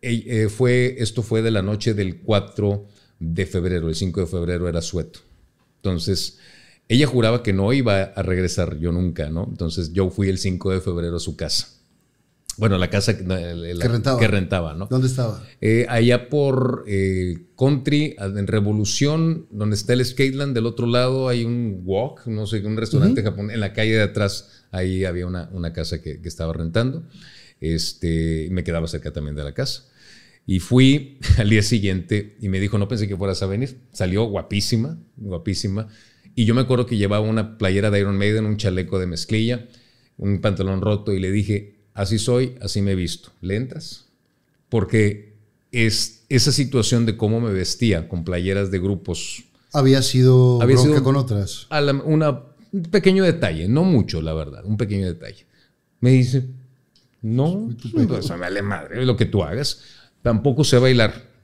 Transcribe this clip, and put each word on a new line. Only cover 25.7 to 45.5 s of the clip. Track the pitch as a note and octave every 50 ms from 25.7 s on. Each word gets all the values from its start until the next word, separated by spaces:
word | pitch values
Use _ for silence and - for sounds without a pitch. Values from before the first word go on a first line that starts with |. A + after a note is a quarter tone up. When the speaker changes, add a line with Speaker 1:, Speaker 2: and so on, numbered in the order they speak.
Speaker 1:
casa | E2 E2 D#2 D#2+ F2 D2+
que, | - D#2+ C#2+ -
que | E2 E2+
estaba | - - D#2+ D#2+
rentando, | E2 - E2 E2 E2 A2+ A#2 C3 C3+ E3 E3 - - - - - - - - - _ _
este, | - D#2+ E2 E2 - - - - - E2+ E2 D#2+ D#2+ E2 D#2+ D#2+ D#2 E2
y |
me | F#2 F2+ E2+
quedaba | - E2+ E2 E2 E2
cerca | - E2+ - D#2 C2+
también | D2+ D2 D2 D2 D2
de | D2
la | C#2+ C#2
casa. | - C3+ C#3+ - - _ _ _ _ - - - - - _ _ _ _
Y | - F#2+ F#2
fui | E2+ - B2 B2+ C3 C3+ C#3 D3 C#3 - - - - -
<laughs> | - -
al | G#2+ G2+
día | A2 G#2+ G2+
siguiente | - B2 A2 G2 G2 F#2 F#2 F2 - G#2+ G#2 G2+ - - -
y | - G2
me | F#2 F#2+
dijo, | G2 G2 - G#2
"No | G2+ G2+
pensé | C3 A2 G#2+ G2
que | G2
fueras | E2+ G2 G2 F#2 - G2
a |
venir". | F#2+ G2 G#2 C3 C3+ - - _ _ _
Salió | - G2 F#2 F#2 G2+ A#2
guapísima, | A2+ G2 F#2 - - G#2 G#2 G2 - - A2+ A2+ - E3 E3 - _ _
guapísima. | - A2+ G2+ F#2 E2 E2+ - F#2+ - - G#2 F#2+ G#2 A2 G#2 - - - _ _ _ _ - -
Y | - A2+
yo | G#2+ A#2
me | B2+
acuerdo | C3 B2+ B2+ A#2+ B2
que | A#2 A#2+ G#2
llevaba | G2+ G2 G2+ G#2 G#2+
una | A2 A2 A2 G2+ - - -
playera | G#2 F#2+ F#2 G2 G2+ G#2+
de | G2+ G2+
Iron | G2+ G2 G2+ G2
Maiden, | G2+ G#2 G#2+ A2 A2
un | G#2+ G#2+ G#2
chaleco | G#2+ G2+ F#2 F#2 F#2 E2 - F#2+
de | F#2 F2+
mezclilla, | E2+ E2 - - A2 A2 A2 A#2 B2 B2 A#2 - _ _ _ _ _ _ _ _ _ -
un | - G2+ G2+ F#2
pantalón | - A2 G2 F2+ F#2+ F#2+ F#2+ F#2+
roto, | F#2 G#2 G#2 G2+ G#2 A2+ G2+
y | F#2+
le | F#2 F#2
dije, | F#2+ G#2 G2+ - G#2+ G2+ - - _ _ _ _ _
"Así | - G2 F#2 A2 G#2+
soy, | - - B2 B2 C3 B2 B2+ -
así | - G#2 - G#2
me | G2 G2 F#2+
he |
visto. | F#2 F2+ E2+ E2 - - - _ _
¿Le | - F#2 G2
entras?". | A2 B2+ B2 - D#2 - - - - _ _ _ _ _ _ _ _ _ _ _ _ _ _
Porque | - A2+ F#2+ - - A2 G#2+ G#2 G2+ - - - - _ _ _